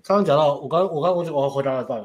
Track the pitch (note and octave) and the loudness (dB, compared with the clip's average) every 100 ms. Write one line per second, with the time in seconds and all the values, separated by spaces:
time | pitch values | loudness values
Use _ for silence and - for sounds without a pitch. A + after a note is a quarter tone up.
0 | - G3+ F3+ C#3+ D3+ C#3+ C#3 D#3+ F#3+ D#3 | 0 2 4 4 2 0 -2 0 0 0
1 | E3+ F3 E3+ D3 C#3 C3+ C3+ C3 A2+ A#2 | 0 0 -2 0 0 -2 -2 -4 -4 -8